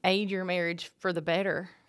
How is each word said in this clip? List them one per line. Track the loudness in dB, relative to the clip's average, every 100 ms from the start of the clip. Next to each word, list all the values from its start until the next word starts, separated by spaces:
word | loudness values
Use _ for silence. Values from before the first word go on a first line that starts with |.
aid | 2 2 2
your | -2
marriage | -2 0 0 -2 -8 _
for | -2
the | 0
better. | 0 0 2 -2 -6 -14